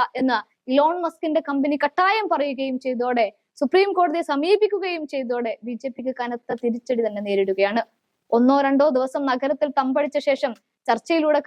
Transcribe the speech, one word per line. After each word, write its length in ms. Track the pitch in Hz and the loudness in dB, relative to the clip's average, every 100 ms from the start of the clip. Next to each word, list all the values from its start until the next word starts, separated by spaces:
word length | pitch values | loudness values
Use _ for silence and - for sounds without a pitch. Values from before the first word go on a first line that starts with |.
| 247 254 | 0 0
എന്ന് 160 | 262 226 - _ - | 0 -2 -4 _ -2
ഇലോൺ 240 | 269 302 359 330 | 2 2 0 -6
മസ്കിന്റെ 360 | 320 330 311 311 | -4 -2 -2 -2
കമ്പനി 260 | 277 285 285 285 | -2 0 0 -2
കട്ടായം 420 | - 370 440 392 | 0 0 0 -2
പറയുകയും 440 | 320 285 262 269 254 262 | -2 -2 -4 -4 -4 -4
ചെയ്തോടെ 420 | 247 247 247 208 - _ - | -4 -2 0 -2 -4 _ -4
സുപ്രീം 300 | 269 370 403 370 | 2 2 2 2
കോടതിയെ 260 | 349 339 320 | 0 0 -2
സമീപിക്കുകയും 720 | 285 320 415 415 403 359 339 302 | -2 2 2 2 0 -4 -6 -6
ചെയ്തോടെ 400 | 277 240 240 233 208 226 | -6 -4 -4 -4 -6 -8
ബി 80 | 233 | -8
ജെ 80 | 269 247 | -10 -8
പിക്ക് 180 | 254 254 | -8 -6
കനത്ത 320 | 240 240 - 240 | -6 -8 -8 -4
തിരിച്ചടി 400 | 240 233 - 240 226 | -4 -4 -4 -2 -2
തന്നെ 140 | 208 208 | -2 -2
നേരിടുകയാണ്. 540 | 196 196 190 196 220 - _ _ _ - 240 | 0 0 2 0 0 -4 _ _ _ -2 4
ഒന്നോ 180 | 247 277 277 | 6 4 4
രണ്ടോ 200 | 269 294 254 | 4 4 2
ദിവസം 260 | 262 294 277 | -2 -2 -2
നഗരത്തിൽ 380 | 247 277 294 294 269 | -2 -2 -2 -2 0
തമ്പടിച്ച 380 | 262 269 285 294 277 | 0 0 0 -2 0
ശേഷം 240 | 269 269 214 _ _ - | 0 -2 -6 _ _ -2
ചർച്ചയിലൂടെ 520 | 233 - 330 302 294 | -2 2 0 2 2